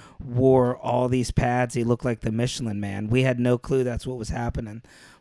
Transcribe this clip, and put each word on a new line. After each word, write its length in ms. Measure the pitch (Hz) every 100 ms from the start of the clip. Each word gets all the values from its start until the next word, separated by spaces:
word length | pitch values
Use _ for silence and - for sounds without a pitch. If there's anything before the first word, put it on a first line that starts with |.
| - -
wore 520 | 127 123 131 131 123 127
all 320 | 120 123 123
these 240 | 127 117
pads. 420 | - 123 123 123
He 80 | 120
looked 220 | 117 120
like 160 | 123 113
the 100 | 117
Michelin 480 | 110 123 - 117 101
Man. 300 | 101 98 107
We 140 | 127
had 180 | 131 120
no 180 | 123 123
clue 240 | - 135
that's 240 | 123 120 127
what 120 | 127
was 100 | 107
happening. 540 | 120 120 120 110 110 - - - -